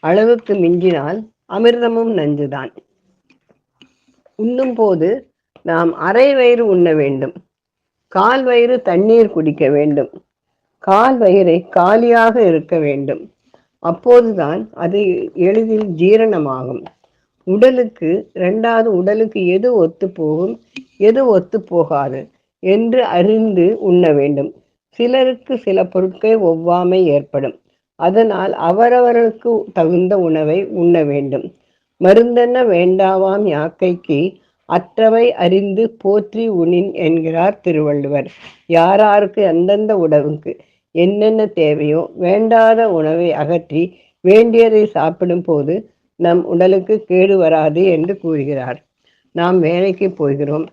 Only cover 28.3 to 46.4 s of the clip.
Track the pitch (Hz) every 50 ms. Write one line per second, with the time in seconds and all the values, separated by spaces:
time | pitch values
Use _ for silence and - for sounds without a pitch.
28.3 | 202 185 185 196 - - - 165 180 202 233 240 247 247 247 240 240 233 233 226
29.3 | 220 226 - 240 233 214 - - - - 165 160 175 180 185 185 202 196 180 165
30.3 | 160 160 156 151 156 185 202 - - 190 170 175 175 170 156 147 143 143 143 139
31.3 | 127 - - - _ _ _ _ _ _ _ _ _ _ 170 185 202 226 233 240
32.3 | 240 240 240 240 247 254 254 233 190 170 175 180 185 190 196 190 190 190 190 190
33.3 | 190 202 214 202 156 147 151 165 - _ - 185 180 175 _ - 156 143 160 190
34.3 | 185 _ _ _ _ _ _ - - - 175 - _ - 220 220 220 226 233 247
35.3 | 240 - 175 175 180 190 196 202 190 190 226 220 226 - - 196 196 208 202 208
36.3 | - 220 226 226 208 175 170 165 175 175 190 196 - - 180 156 165 165 160 160
37.3 | 160 165 170 196 208 - _ 180 170 156 151 147 147 143 143 139 143 143 135 -
38.3 | - - - - - _ _ _ 170 165 165 175 196 202 214 214 202 208 208 202
39.3 | 208 - 208 185 165 170 175 185 202 208 214 214 214 196 170 156 156 147 139 151
40.3 | 156 147 - - - - _ _ _ _ _ _ _ 165 175 185 196 208 208 220
41.3 | 220 220 214 208 214 - 165 151 151 156 151 147 151 160 170 - - - 185 175
42.3 | 190 208 220 220 233 226 226 220 226 220 233 220 185 165 156 156 156 170 175 175
43.3 | 147 - 151 147 175 170 165 _ 147 156 170 180 180 _ _ _ _ _ _ 185
44.3 | 196 220 233 233 226 233 233 226 220 214 208 208 - 156 143 160 165 - 185 180
45.3 | 170 180 175 - 165 147 143 143 165 208 226 _ _ _ _ _ _ _ 165 175
46.3 | 170 180